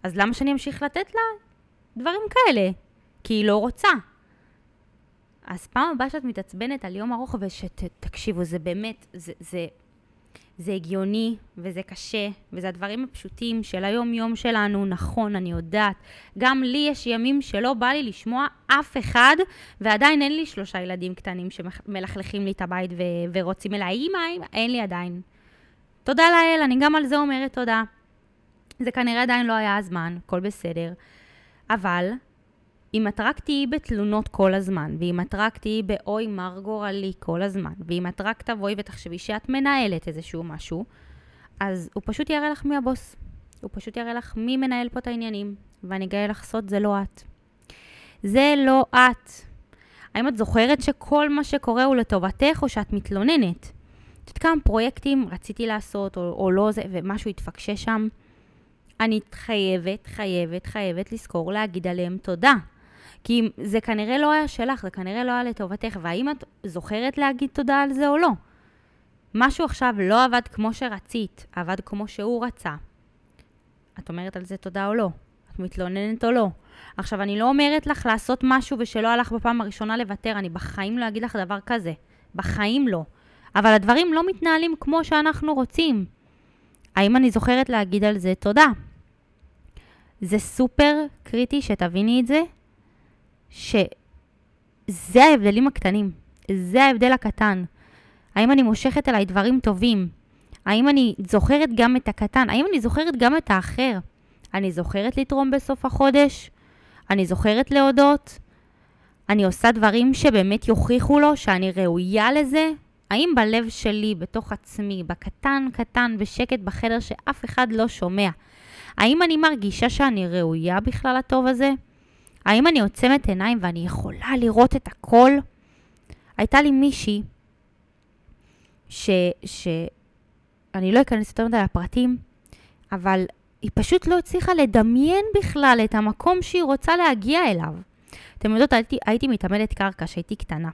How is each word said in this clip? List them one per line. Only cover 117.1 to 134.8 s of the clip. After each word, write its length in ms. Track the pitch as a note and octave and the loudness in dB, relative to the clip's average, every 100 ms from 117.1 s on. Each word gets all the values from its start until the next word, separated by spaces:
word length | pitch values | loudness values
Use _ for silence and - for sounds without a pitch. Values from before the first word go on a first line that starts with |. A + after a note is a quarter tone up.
| - - C#4 B3 | -8 -6 -6 -6
אחד 220 | - B3+ | -2 0
לא 160 | A3 A3+ | 0 -2
שומע, 420 | - F3+ F#3+ G3 E3 _ - - - - - | -2 -4 0 -2 -2 _ -20 -20 -20 -16 0
האם 260 | A3 D#4 | 2 4
אני 140 | F4 D#4+ | 2 4
מרגישה 520 | D#4 C#4 G3 - A#3 | 2 2 -4 0 -2
שאני 380 | - C#4 G#3+ F3+ | 2 0 2 -2
ראויה 520 | F3+ E3 E3 E3 F#3 | 0 0 0 0 0
בכלל 380 | A#3+ - C4 B3+ | -2 -2 -2 -2
לטוב 300 | C4 C4 B3+ | 0 2 2
הזה? 240 | B3 C#4 C4+ - _ _ _ _ _ - | 2 0 0 -6 _ _ _ _ _ 2
האם 200 | A3 D4+ | 4 6
אני 120 | D4+ | 4
עוצמת 500 | G3+ - B3 C#4 A#3 | 2 2 4 4 2
עיניים 280 | F#3 G3+ A#3+ | 0 0 0
ואני 240 | F3+ E3+ F3 | -2 -4 -6
יכולה 520 | - - - - C4 | -6 -8 -8 -4 0
לראות 380 | A#3 A3 B3 C4+ | 2 6 6 6
את 120 | - | -4
הכל? 440 | - - A#3 B3+ C#4 - _ _ _ _ _ _ - _ - | -16 4 8 8 8 0 _ _ _ _ _ _ -20 _ -4
הייתה 240 | A3 C#4 | 4 6
לי 100 | D4 | 6
מישהי 520 | C4+ C#4 C4 - G#3 - _ _ _ _ _ _ _ _ _ _ _ _ _ _ _ _ | 4 2 0 -2 -4 -6 _ _ _ _ _ _ _ _ _ _ _ _ _ _ _ _
ש-, 200 | - - F#3 F3 - G3 | -8 0 2 2 -2 -12
ש-, 220 | - F3+ E3 E3 _ _ _ _ _ _ _ _ G3 | -10 -6 -6 -6 _ _ _ _ _ _ _ _ -4
אני 160 | F#3 | 4
לא 100 | A3+ | 4
אכנס 280 | C#4 A3 G#3+ | 4 0 -2
יותר 180 | - A3+ | -4 0
מדי 100 | A3+ | 2
לפרטים, 600 | F#3+ F3 F3+ B3 B3 B3 - _ _ - _ _ _ | 0 -2 -4 0 0 -2 -8 _ _ -20 _ _ _
אבל 340 | G3 F#3 F#3+ F3+ - _ _ | -4 0 0 0 -8 _ _
היא 100 | G#3+ | -4
פשוט 340 | - G#3+ F4+ - | -2 2 2 4
לא 100 | F4+ | 0
הצליחה 360 | - F4+ F4+ | 0 -2 0
לדמיין 720 | F4 C4+ A3 | 2 4 6